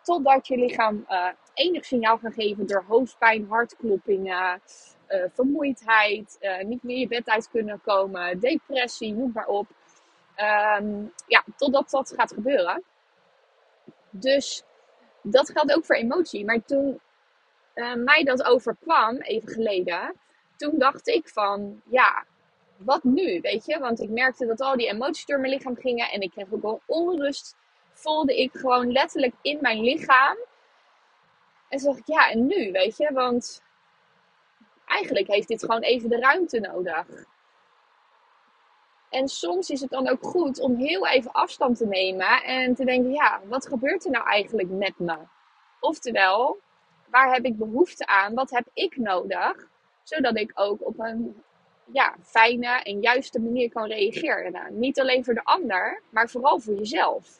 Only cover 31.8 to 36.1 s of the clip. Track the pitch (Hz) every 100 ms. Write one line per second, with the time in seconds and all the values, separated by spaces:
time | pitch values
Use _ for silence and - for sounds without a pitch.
31.8 | 277 254 - 311 - 226 262 392 214 185
32.8 | 190 - 302 262 254 247 - - _ _
33.8 | _ _ _ _ _ _ _ _ _ _
34.8 | - 403 381 247 196 208 220 220 - 226
35.8 | - 247 226